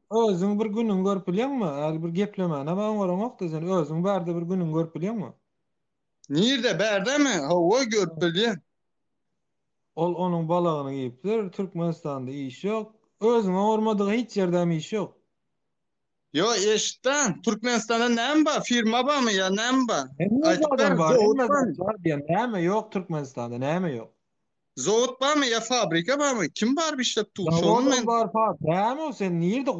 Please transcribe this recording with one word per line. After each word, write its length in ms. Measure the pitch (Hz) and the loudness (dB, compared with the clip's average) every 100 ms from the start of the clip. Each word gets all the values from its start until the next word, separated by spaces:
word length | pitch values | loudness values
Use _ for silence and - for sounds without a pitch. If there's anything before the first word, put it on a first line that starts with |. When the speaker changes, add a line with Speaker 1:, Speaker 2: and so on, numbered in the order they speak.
| - | -4
Speaker 1:
özüň 480 | 220 226 175 196 208 | 2 2 2 0 0
bir 60 | 220 | -2
günüň 380 | 208 226 185 | 0 0 2
görüp 240 | 190 196 180 | 2 0 -2
bilýärmi? 420 | 185 262 269 175 139 156 | -2 0 -2 -2 -2 -4
Äl 160 | 160 | -4
bir 60 | 170 | -4
geplemäne 680 | 170 202 196 180 147 143 190 | -2 -2 -2 -2 -2 -2 -2
baň 200 | 214 214 | -2 -2
goraň 240 | 185 180 247 | -2 -2 -4
okdy, 220 | - 175 | -6 -8
sen 140 | 156 170 | -6 -2
özüň 360 | 185 147 160 | 0 0 0
bärde 320 | 190 190 170 170 | 0 0 -2 -4
bir 60 | |
günüň 320 | 170 190 165 | -4 -2 0
görüp 220 | 160 165 165 | -2 -2 -4
bilýärmi? 380 | 185 226 123 - _ _ _ _ _ _ _ _ - | -6 -6 -8 -12 _ _ _ _ _ _ _ _ -4
Speaker 2:
Nirde, 500 | 143 233 277 240 170 | 0 2 2 0 0
bärdemi? 500 | 214 202 185 294 277 185 139 | 0 0 0 2 2 2 2
Ha, 80 | 180 | 2
o 280 | 170 240 | 4 2
görüp 320 | 247 220 175 160 | 2 0 -2 0
bilýär. 380 | 175 170 233 180 _ _ _ _ _ _ _ _ _ _ _ _ _ - | 0 2 0 -2 _ _ _ _ _ _ _ _ _ _ _ _ _ -4
Speaker 1:
Ol 180 | 170 165 | -2 0
onuň 320 | 180 170 160 | 0 0 0
balagyny 440 | 175 175 151 139 139 | 2 2 0 -4 -6
giýipdir, 520 | 127 123 190 220 190 | -6 -6 -4 -2 -4
Türkmenistanda 800 | - 185 170 170 160 151 139 127 | -6 -6 -4 -4 -4 -6 -6 -8
iş 320 | 143 135 123 190 | -8 -10 -6 -4
ýok. 220 | 220 214 _ _ - | -4 -6 _ _ -2
Özüň 340 | 220 240 190 185 | 2 2 2 2
ormadygy 560 | 208 220 220 202 202 226 | 2 2 2 2 2 0
hiç 200 | 233 202 | -2 0
ýerde 380 | 180 175 175 160 | 2 2 2 0
iş 180 | 156 | -2
ýok. 180 | 214 165 _ _ _ _ _ _ _ _ _ _ _ _ | -6 -6 _ _ _ _ _ _ _ _ _ _ _ _
Speaker 2:
Yo, 200 | 139 214 214 | -2 0 2
eşitden, 880 | 208 214 - - 254 285 254 156 | 2 2 0 -4 -2 0 0 -2
Türkmenistanda 680 | 226 214 240 233 226 226 240 | -2 -2 0 0 0 0 2
näme 360 | 233 247 311 302 | 0 2 2 2
bar? 180 | 254 | 0
Firma 440 | - 240 220 240 254 | 0 0 2 2 2
barmy 240 | 294 233 | 2 2
ýa 180 | 190 190 196 | 2 0 0
näme 320 | 240 262 247 | 0 0 0
bar? 180 | 165 131 - | -2 -4 -4
Speaker 1:
E, 40 | |
näme 240 | 190 247 320 | 0 2 2
Speaker 2:
Aýtyp 240 | 359 302 | 2 2
Speaker 1:
adam 200 | 269 285 | 2 2
Speaker 2:
ber, 40 | 175 | 4
Speaker 1:
bar? 160 | 320 | 4
Speaker 2:
zowut 240 | 254 208 269 | 6 4 4
Speaker 1:
Näme 120 | 240 | 2
Speaker 2:
barmy? 260 | - 220 151 | 2 2 -2
Speaker 1:
bar 160 | 190 214 | -4 -2
diýen, 180 | 170 143 147 | -2 -2 0
näme 320 | 180 247 202 | 0 0 0
ýok 280 | 170 214 214 | 0 0 -2
Türkmenistanda, 640 | 196 175 156 127 - 120 120 | -6 -4 -6 -6 -8 -6 -4
näme 340 | 135 175 180 120 | -2 0 -2 -4
ýok? 120 | 113 _ _ _ _ _ _ - 139 | -10 _ _ _ _ _ _ -6 0
Speaker 2:
Zowut 340 | 220 247 247 | 2 2 0
barmy 240 | 277 302 262 | 0 2 2
ýa 80 | 226 | 0
fabrika 580 | 220 247 180 165 170 285 | 0 0 0 0 0 0
barmy? 300 | 285 240 156 | 2 0 -2
Kim 220 | - 220 285 | -2 0 0
bar 220 | 320 285 | -2 -2
bir 60 | |
işlep 320 | 233 - 214 - | -4 -2 -4 -4
dur? 140 | 165 | 0
Speaker 1:
Zawod 100 | 165 | 2
Speaker 2:
Şonu 280 | 185 240 269 | 4 4 4
men 160 | 254 226 | 2 2
Speaker 1:
bar, 180 | 233 226 | 0 0
fa-, 300 | 220 220 156 | 0 0 -2
näme 400 | 151 180 214 285 | -2 0 0 -2
o 120 | 311 | -6
sen 280 | - 196 170 | -4 -2 0
nirde 300 | 175 240 254 | 0 0 -2